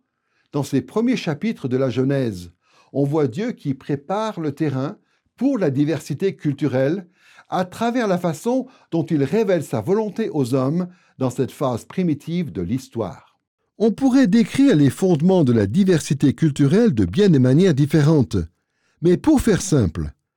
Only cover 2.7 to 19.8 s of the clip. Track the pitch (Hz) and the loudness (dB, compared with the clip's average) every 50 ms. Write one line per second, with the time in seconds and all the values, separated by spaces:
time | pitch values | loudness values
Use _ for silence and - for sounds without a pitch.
2.7 | _ _ _ _ - 123 143 143 143 160 147 127 110 143 220 247 - - - 147 | _ _ _ _ -4 -2 -2 0 0 0 0 -2 -2 -4 -6 -6 -6 -8 -6 -8
3.7 | 131 - - - 151 143 143 - 190 208 220 220 214 - 165 151 139 - 160 151 | -8 -6 -6 -8 -8 -8 -6 -6 -6 -6 -4 -6 -6 -6 -6 -6 -6 -4 -4 -4
4.7 | 123 131 131 151 214 - _ _ _ _ _ _ _ - 233 277 277 226 190 151 | -4 -4 -6 -6 -8 -12 _ _ _ _ _ _ _ -4 -2 -2 0 0 0 0
5.7 | 127 135 147 143 160 135 - - 147 131 190 196 185 - - 151 139 - 156 143 | 0 0 0 0 -2 -4 -6 -8 -8 -4 -4 -4 -4 -4 -4 -4 -4 -2 -2 -2
6.7 | 113 127 131 139 165 202 180 - _ _ _ _ _ - - - - 170 185 180 | 0 0 0 0 0 -4 -6 -12 _ _ _ _ _ -20 -14 -8 -4 -4 -4 -6
7.7 | - - 226 233 233 254 233 208 185 175 180 175 160 - - 233 247 262 254 - | -6 -6 -4 -2 -2 -2 -2 -2 -2 -2 -2 -4 -4 -4 -4 -4 -2 -4 -4 -6
8.7 | - _ _ _ - 170 156 - 175 147 139 135 165 220 226 196 190 170 139 - | -12 _ _ _ -4 -4 -2 0 0 0 0 0 0 0 0 2 0 -2 -2 -2
9.7 | - 120 104 143 190 220 220 214 - - 220 - - 156 135 117 131 135 127 131 | -4 -4 -2 -2 -2 -2 -2 -4 -4 -6 -6 -4 -2 -2 -2 0 0 0 0 0
10.7 | 151 175 180 180 - _ _ _ _ - 131 131 123 - 135 123 - - 156 131 | -2 -2 -4 -6 -8 _ _ _ _ -6 -4 -4 -2 -2 -4 -6 -4 -4 -4 -2
11.7 | 123 107 - - - - 185 170 147 143 - - 165 175 180 131 87 95 90 85 | -4 -4 -6 -8 -6 -4 -2 -2 -2 -4 -6 -6 -6 -6 -6 -6 -6 -8 -6 -4
12.7 | 113 131 127 - - 113 107 90 80 - - _ _ _ _ _ _ _ _ _ | -6 -6 -8 -8 -8 -8 -8 -8 -8 -14 -20 _ _ _ _ _ _ _ _ _
13.7 | _ - 196 233 226 - 269 269 233 277 262 196 180 233 226 - - - 269 277 | _ -2 -2 0 0 0 0 2 4 4 4 4 4 2 2 2 2 2 4 4
14.7 | 220 151 143 139 - - - 185 180 143 151 185 190 185 160 123 120 113 104 98 | 4 4 4 2 2 2 0 0 2 2 2 2 4 4 4 4 4 2 2 2
15.7 | 110 180 208 185 180 151 - - 156 135 - 143 127 - - 156 139 - 147 139 | 2 2 2 2 2 0 0 -2 -2 0 2 0 2 2 0 0 2 2 2 2
16.7 | 147 202 240 226 147 104 98 85 92 151 208 202 165 135 123 127 131 151 190 196 | 4 4 2 2 2 2 0 0 2 2 4 4 4 4 4 4 4 4 4 4
17.7 | 156 123 147 143 - 160 143 147 165 151 120 - - 98 82 - _ _ _ _ | 4 2 2 2 2 2 4 4 4 4 2 0 -2 -4 -4 -6 _ _ _ _
18.7 | _ _ _ _ _ - 151 170 180 175 - 294 311 247 - 240 202 151 - - | _ _ _ _ _ -2 2 2 2 2 4 4 2 4 4 2 0 0 0 0
19.7 | 160 139 | 0 0